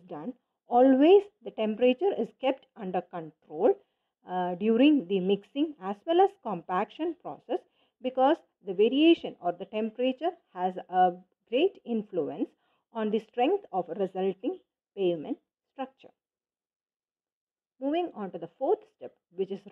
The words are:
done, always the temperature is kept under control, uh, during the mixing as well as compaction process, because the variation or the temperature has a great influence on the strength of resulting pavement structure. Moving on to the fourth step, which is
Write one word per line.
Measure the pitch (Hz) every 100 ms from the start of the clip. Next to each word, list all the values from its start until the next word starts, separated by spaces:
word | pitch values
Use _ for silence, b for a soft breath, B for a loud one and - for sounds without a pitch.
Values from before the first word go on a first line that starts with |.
| 180
done, | 156 185 - _ _ -
always | 240 262 262 302 403 403 _
the | -
temperature | - 214 214 247 254 381 -
is | 226 _
kept | 262 269 _ -
under | 185 185
control, | 175 180 160 - - 156 226 - _ _ _ _ -
uh, | 180 180 180
during | 214 226 285 285 170
the | 196
mixing | 180 202 - 277 320 294
as | 185 208 -
well | 339
as | 381 -
compaction | 233 180 160 185 214 - 339 320
process, | 170 143 - 247 - _ _ _
because | 254 254 269 339 _ _ 180
the |
variation | 185 220 269 330 330 - -
or | 175
the | 170 190
temperature | 214 220 220 254 254 330 359 _
has | 180 185 180 -
a | 185 185 180 - _ _
great | 240 381 -
influence | - 226 214 175 139 147 294 _ _ _ _
on | 226 214
the | 214
strength | 208 - 262 392 -
of | 190 170 180
resulting | 185 185 190 180 269 370 _ _ _ 202
pavement | 180 170 - 294 _ _ _
structure. | - 262 _ - _ _ _ _ _ _ _ _ _ _ _ _ _ _ _ _ _
Moving | 269 320 349 -
on | 190
to | 185
the | 247 -
fourth | 277 427 - _
step, | - _ _ 175
which | 190
is | 190 202